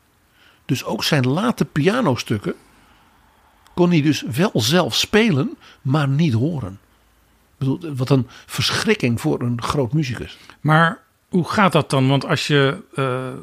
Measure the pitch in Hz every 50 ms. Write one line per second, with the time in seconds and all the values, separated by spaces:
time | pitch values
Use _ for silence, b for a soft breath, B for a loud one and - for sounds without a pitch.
0 | _ _ _ _ b b b b b b b b b - 131 120 - - 196 208
1 | - - 165 143 123 127 135 170 220 247 - - 160 - - 156 139 180 220 262
2 | 247 156 123 - - - 120 101 - 180 - - _ b b b b b b b
3 | b b _ _ _ _ _ _ _ _ _ _ _ - - - 175 175 175 156
4 | 135 156 143 - - 214 113 131 180 226 - - 107 113 160 180 160 127 - -
5 | - - - 208 226 233 160 127 156 269 339 B B B B B - 127 131 156
6 | 143 135 135 143 175 156 113 110 123 160 175 139 101 90 95 - _ _ _ _
7 | _ _ _ _ _ _ _ _ _ _ _ _ 139 131 139 180 175 160 143 127
8 | 131 123 143 131 117 B B B B B - - 117 - - - - 226 208 -
9 | - 123 117 110 - 156 143 - 123 120 120 117 117 - - 147 131 107 131 156
10 | 151 123 127 - - - - B B B B B - 147 156 160 165 165 233 -
11 | _ _ _ _ _ _ - 185 151 - - 220 202 170 - 160 131 - - 139
12 | 131 131 139 139 - - 165 - - - 151 143 139 135 156 190 - _ - -
13 | 135 131 123 131 131 127 127 -